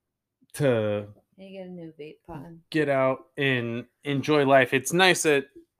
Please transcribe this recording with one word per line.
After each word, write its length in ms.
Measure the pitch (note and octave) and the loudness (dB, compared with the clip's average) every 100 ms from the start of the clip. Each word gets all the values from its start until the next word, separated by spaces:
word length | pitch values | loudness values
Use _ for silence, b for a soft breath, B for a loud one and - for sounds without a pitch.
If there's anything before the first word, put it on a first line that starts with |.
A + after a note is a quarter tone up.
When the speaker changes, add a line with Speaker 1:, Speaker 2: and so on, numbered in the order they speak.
| _ _ _ _ _ | _ _ _ _ _
Speaker 1:
to 520 | - D3 A#2 G#2+ G#2 G#2 G#2+ _ _ | -2 0 2 0 -4 -6 -16 _ _
Speaker 2:
Can 80 | F#3+ | -18
you 120 | F#3+ | -14
get 80 | F#3 | -14
a 20 | |
new 220 | F3+ E3 D#3 | -14 -16 -16
vape 180 | D3+ - - | -18 -20 -18
pod? 320 | E3 E3+ E3 _ | -16 -16 -20 _
Speaker 1:
get 180 | D#3 C#3+ | -2 0
out 380 | C3+ C3 C3 - - | 2 0 -2 -8 -4
and 460 | C#3 B2+ A#2 A#2 B2 _ | 0 0 -2 -6 -10 _
enjoy 420 | D3 C#3 C3 D3+ | -6 -4 2 2
life. 300 | C3+ C3+ B2 | 6 4 4
It's 180 | C#3 B2 | 0 0
nice 300 | E3+ F#3 F3+ | 2 4 4
that 240 | D#3+ C#3+ C#3 - - _ | 2 0 -2 -12 -20 _